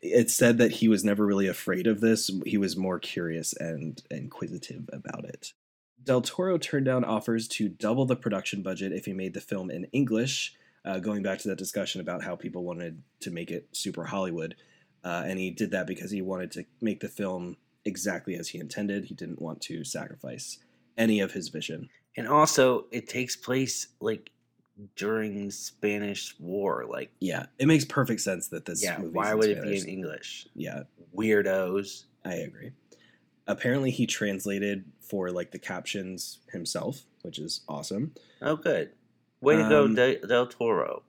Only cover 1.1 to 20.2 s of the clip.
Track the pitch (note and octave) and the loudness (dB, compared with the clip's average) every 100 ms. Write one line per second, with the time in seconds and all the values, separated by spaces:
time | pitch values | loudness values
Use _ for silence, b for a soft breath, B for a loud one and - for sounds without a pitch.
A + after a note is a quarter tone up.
1.1 | G2+ G#2 G2 F#2+ F2 - F#2 F#2 G#2 A2+ | 4 4 4 2 0 -2 2 2 4 4
2.1 | A2+ - F#2+ - G#2 G2 E2 F#2+ F2 - | 4 2 -4 0 2 2 0 -2 -2 -4
3.1 | - E2+ E2 E2 - E2 D#2 D#2 - - | -4 -2 -2 -4 -6 -6 -4 -6 -10 -10
4.1 | - - - F2 F2 - - - - - | -10 -10 -8 -8 -8 -12 -12 -12 -12 -10
5.1 | - - - - _ _ _ _ _ C3 | -10 -12 -14 -16 _ _ _ _ _ 2
6.1 | B2+ B2 - F#3 F3 - C#3+ C3+ B2+ - | 2 2 -2 0 0 0 0 2 2 2
7.1 | G#2+ A2+ A2+ A2+ - G#2 - G#2+ B2 C3 | 0 0 -2 -2 -2 -2 0 0 2 2
8.1 | B2+ A#2 G2 - G2+ F#2+ F#2 F#2+ F2+ G#2 | 2 0 -2 -2 -6 -4 -4 -4 -4 -6
9.1 | F#2+ F#2+ F#2 - G2+ F#2 F2 F#2 C3+ C3+ | -6 -6 -8 -6 -6 -4 -6 -2 0 2
10.1 | A2 C3 C3+ - b b b - F#2+ F#2+ | 2 2 -2 -6 b b b -6 -4 -2
11.1 | G#2 G2 F#2+ G#2 F#2 F#2+ G#2 F#2 F#2+ E2+ | -2 -2 -2 -2 -4 -4 -4 -4 -6 -6
12.1 | F2 F2+ F2 - F2+ F2 F2 F2 D#2+ - | -6 -6 -6 -6 -6 -6 -6 -8 -10 -20
13.1 | _ - F2 E2+ E2 - - G2+ F2 D#2+ | _ -10 -8 -6 -8 -8 -8 -6 -6 -6
14.1 | G2 F#2 E2 D#2+ - b b b _ F2+ | -4 -2 -4 -6 -10 b b b _ -6
15.1 | E2+ F2 F#2+ F#2+ - G#2 F#2 F2 F#2 F#2 | -4 -4 -4 -4 -2 -2 -2 -4 -6 -6
16.1 | G2+ F#2 F#2 F2+ - - _ A2+ G2+ G#2 | -4 -4 -6 -6 -10 -14 _ -4 -2 -8
17.1 | - G2+ F#2 F2 D#2+ _ _ - F2+ G#2 | -6 -4 -4 -8 -12 _ _ -8 -4 -4
18.1 | F2+ - E2+ E2 F2 D#2+ - G2+ G2 - | -4 -6 -8 -8 -10 -10 -6 -4 -4 -6
19.1 | - - - D#2+ D2+ - E3 - - - | -10 -10 -8 -8 -8 -8 -8 -6 -8 -8
20.1 | - | -12